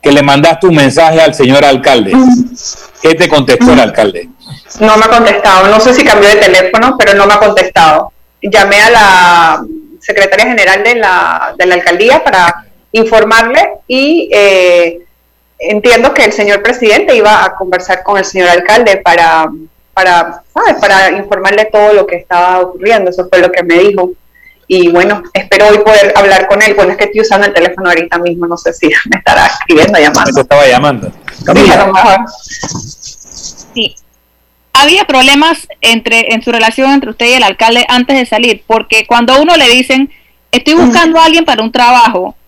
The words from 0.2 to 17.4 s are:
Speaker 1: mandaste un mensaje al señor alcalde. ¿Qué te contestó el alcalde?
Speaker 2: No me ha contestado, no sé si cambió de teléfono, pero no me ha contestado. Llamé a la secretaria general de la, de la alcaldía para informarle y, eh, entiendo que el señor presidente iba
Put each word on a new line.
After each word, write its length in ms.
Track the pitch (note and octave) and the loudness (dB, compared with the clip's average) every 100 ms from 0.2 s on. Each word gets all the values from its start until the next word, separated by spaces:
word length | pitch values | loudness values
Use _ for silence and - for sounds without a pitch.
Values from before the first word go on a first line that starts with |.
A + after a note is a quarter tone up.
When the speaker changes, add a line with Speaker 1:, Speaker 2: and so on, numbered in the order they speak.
Speaker 1:
mandaste 440 | C#3+ C#3+ D#3+ E3 F#3 | 2 2 2 2 2
un 80 | D#3+ | 2
mensaje 440 | C#3 - E3 D#3+ | 0 2 2 4
al 120 | D#3+ | 0
señor 320 | D3+ B2+ C#3 C#3+ | 2 2 4 2
alcalde. 480 | C3+ C#3 B2+ G2 - B2+ B2 - - - - - _ | 2 2 0 2 2 2 2 -2 -8 -16 -16 -20 _
¿Qué 140 | D#3+ D#3+ | -2 0
te 120 | F3 | 0
contestó 460 | D3+ B2+ B2 - | 0 0 2 2
el 60 | B2 | 2
alcalde? 500 | A2+ - G#2+ - F2 - - - _ - | 2 0 -2 -2 -14 -20 -20 -20 _ -2
Speaker 2:
No 180 | G#3+ G#3+ | 0 2
me 80 | A3 | 2
ha 40 | |
contestado, 580 | A#3 A3 G3+ G#3 F#3 G3 | 2 2 0 2 2 4
no 120 | G#3+ | 2
sé 140 | A#3+ | 2
si 100 | B3+ | 2
cambió 260 | - G#3 G3+ | 2 2 4
de 60 | G#3 | 2
teléfono, 600 | G3+ F3+ F#3 A3 B3+ C4 | 2 2 0 0 0 -2
pero 160 | G3+ G3+ | -2 0
no 100 | G3+ | 2
me 80 | |
ha 60 | G#3 | 2
contestado. 720 | G#3 F#3+ F#3 F#3+ D#3+ D#3 - _ _ _ | 2 0 -2 0 2 2 -2 _ _ _
Llamé 400 | G3 G#3 G3 G3+ | -4 0 2 2
a 80 | A3 | 2
la 760 | A#3 G3+ F#3 F3 F3 E3+ - - - - - | 4 4 4 4 4 2 -2 -6 -16 -18 -20
secretaria 460 | - G#3+ G3 F#3+ A#3+ | -6 -2 0 0 -2
general 360 | A#3 F#3 G3 | 0 0 0
de 120 | A3 A#3+ | -2 -2
la, 580 | G#3 F3+ E3 E3 - - | 0 -2 -2 -4 -8 -4
de 80 | F3+ | -2
la 100 | F3+ | 0
alcaldía 480 | F3 F3 A3 D4 | -2 0 2 2
para 420 | - F#3+ F3 E3+ - _ _ | 2 2 0 -2 -14 _ _
informarle 720 | A3 A3+ A3+ G#3+ A3+ A#3 C#4 G4+ - _ | -2 0 2 2 0 0 0 -2 -4 _
y, 420 | B3+ C#4 E4 - | -4 0 -2 0
eh, 680 | G#3 G3+ F#3+ F3+ F3 E3+ E3+ - _ _ _ _ _ | 0 2 2 2 2 0 -6 -20 _ _ _ _ _
entiendo 560 | E3 G#3+ A#3+ A#3 B3+ | -6 -2 0 2 0
que 120 | C#4+ A#3+ | 0 -2
el 80 | |
señor 280 | - G#3 G3+ | -2 -2 -2
presidente 540 | G#3+ B3 A3 G#3+ - B3 | -2 -2 0 0 2 2
iba 280 | G#3 G#3 | 2 2